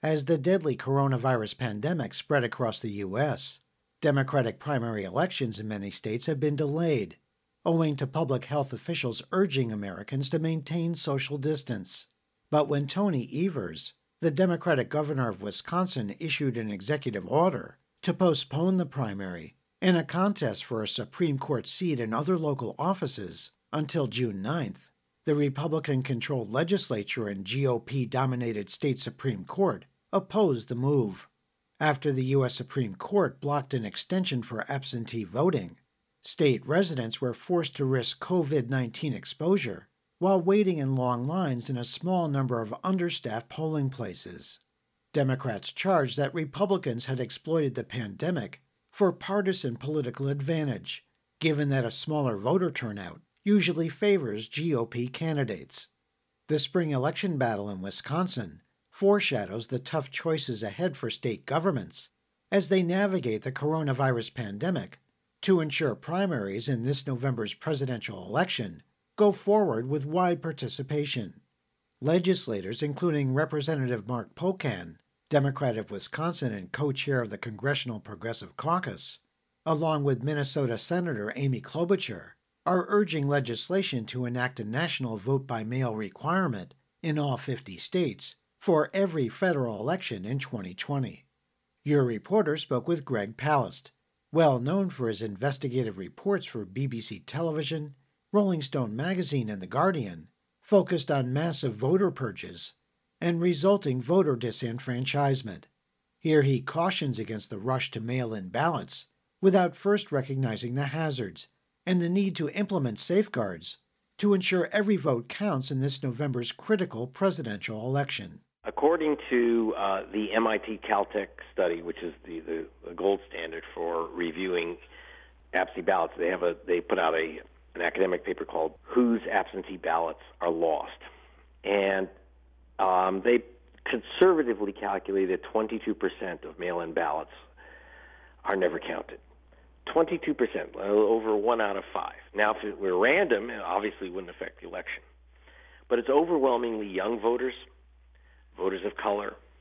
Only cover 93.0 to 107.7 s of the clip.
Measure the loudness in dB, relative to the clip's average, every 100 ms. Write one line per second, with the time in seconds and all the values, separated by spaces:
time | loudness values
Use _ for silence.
93 | 0 -2 -2 -4 2 4 2 -4 -16 _
94 | _ _ _ 4 6 6 2 0 0 -2
95 | -2 -2 -4 -2 -2 -2 -2 0 -2 -4
96 | -10 -6 -2 -2 -2 -8 -8 -4 -4 -2
97 | -6 -8 -10 -4 -2 -2 -2 -4 -6 -14
98 | _ _ _ 2 4 2 -2 -2 -2 -2
99 | -2 0 0 0 0 -4 -4 2 4 2
100 | -2 -8 -16 _ _ _ 4 6 6 0
101 | 2 2 2 2 0 0 -2 0 2 4
102 | 4 0 -6 -6 -12 -8 -10 -10 _ _
103 | _ _ 0 2 2 4 4 4 4 -2
104 | 2 4 4 2 0 -2 -4 -6 -4 -4
105 | -2 2 2 2 -2 -12 -16 _ _ _
106 | _ _ 4 6 6 4 0 0 0 0
107 | -2 -4 -4 -6 -8 -6 -2